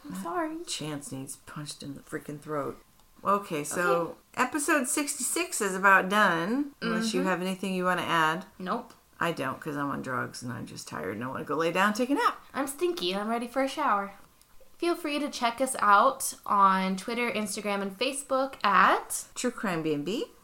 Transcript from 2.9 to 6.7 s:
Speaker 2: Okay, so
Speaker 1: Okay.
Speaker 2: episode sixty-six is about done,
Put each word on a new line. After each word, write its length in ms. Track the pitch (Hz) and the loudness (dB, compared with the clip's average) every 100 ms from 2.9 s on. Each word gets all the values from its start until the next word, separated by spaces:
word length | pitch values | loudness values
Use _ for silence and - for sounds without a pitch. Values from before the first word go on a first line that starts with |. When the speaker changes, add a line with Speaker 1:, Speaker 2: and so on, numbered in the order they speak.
| _ _ - - | _ _ -6 0
Speaker 2:
Okay, 400 | 202 202 156 147 | 0 0 -4 -2
so 160 | - | 0
Speaker 1:
Okay. 320 | 175 170 165 - _ - | 2 2 0 -6 _ -2
Speaker 2:
episode 440 | 254 311 285 302 254 | -2 0 2 2 2
sixty-six 720 | - 285 - 247 - 349 - | 0 -2 -4 -4 -2 -2 -2
is 160 | 202 185 | -2 4
about 320 | 196 190 185 | 6 6 6
done, 640 | 208 202 165 170 254 285 | 4 4 4 0 0 -2